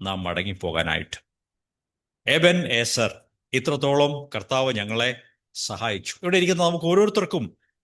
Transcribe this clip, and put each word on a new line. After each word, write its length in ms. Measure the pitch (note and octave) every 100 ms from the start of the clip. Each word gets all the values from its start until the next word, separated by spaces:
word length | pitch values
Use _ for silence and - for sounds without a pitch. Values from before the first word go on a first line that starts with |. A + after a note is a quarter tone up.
നാം 220 | G2 F#2+
മടങ്ങിപ്പോകാനായിട്ട്. 1000 | F2 E2+ F#2+ F#2+ F2+ E2 D#2+ D#2+ D#2 - _ _ _ _ _ _ _ _ _ _ -
എബൻ 400 | D3+ F3 F3+ D#3
ഏസർ, 520 | A#2+ A#2 - G#2+ - _ _ _
ഇത്രത്തോളം 760 | C3 C3 C#3+ C#3+ C#3+ C#3+ C#3+ C#3 G#2+
കർത്താവ് 380 | - C3 C3
ഞങ്ങളെ 480 | A2 G#2 A2+ B2 B2 - _ _
സഹായിച്ചു. 640 | - - G2 A2+ G2 - -
ഇവിടെ 140 | F3+ F#3
ഇരിക്കുന്ന 260 | F3+ F3
നമുക്ക് 220 | E3+ E3+ E3
ഓരോരുത്തർക്കും 720 | F#3 G#3 G#3 F#3 F3 G2+ - _ _